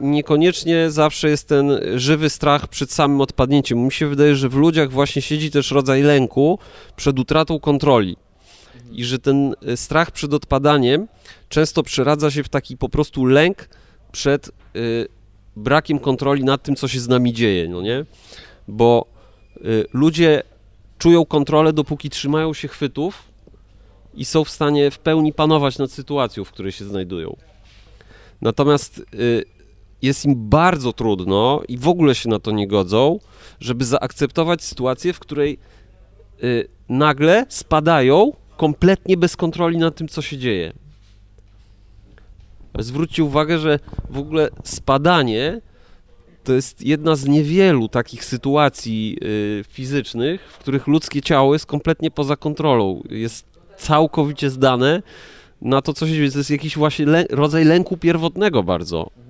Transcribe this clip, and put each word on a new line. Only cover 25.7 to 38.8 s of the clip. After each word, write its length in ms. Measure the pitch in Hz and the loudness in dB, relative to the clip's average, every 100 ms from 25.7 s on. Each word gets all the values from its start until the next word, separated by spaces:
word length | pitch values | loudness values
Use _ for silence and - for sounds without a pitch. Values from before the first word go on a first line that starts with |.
| 123 | -4
nad 140 | 135 | -8
sytuacją, 520 | - 135 143 117 - | -8 -6 -4 -4 -6
w 80 | 95 | -14
której 200 | - 95 | -10 -10
się 140 | - 101 | -10 -10
znajdują. 500 | 98 90 90 80 - - _ - - - - - - - - | -8 -8 -8 -10 -14 -20 _ -20 -20 -20 -20 -20 -20 -20 -6
Natomiast, 580 | 113 110 143 143 - - - | -4 0 2 0 -2 -16 -14
y, 300 | 101 120 117 - _ _ _ - _ | -4 -2 -2 -4 _ _ _ -20 _
jest 240 | 131 139 143 | -2 0 0
im 240 | 127 107 | 0 2
bardzo 440 | 147 175 160 123 | 2 4 2 -4
trudno 680 | - 113 95 92 98 120 147 - | -2 -2 -2 0 2 2 0 -4
i 100 | 123 | -2
w 100 | 147 | 0
ogóle 280 | 180 147 120 | 2 2 2
się 140 | 117 | -2
na 100 | 107 | -4
to 120 | 110 | -2
nie 160 | 107 98 | -4 0
godzą, 520 | 101 90 110 143 208 - - - - | 0 2 2 2 0 -8 -20 -20 -10
żeby 260 | 117 120 123 | -6 -4 -2
zaakceptować 800 | 139 127 - 143 - 160 170 | -2 -4 -4 -2 0 -2 -2
sytuację, 500 | - - 127 127 175 | -6 -6 -4 -4 -6
w 60 | 175 | -8
której, 400 | - 147 147 135 - - - - - - - - | -8 -4 -4 -4 -16 -20 -20 -20 -20 -20 -20 -6
y, 240 | 120 120 - - - | -2 -2 -4 -10 -4
nagle 560 | 127 151 139 156 208 254 | 0 2 4 4 4 2
spadają 800 | - - 156 156 160 127 160 262 - - - | -6 -2 0 2 4 4 4 4 0 -12 -2
kompletnie 600 | 156 151 | -2 2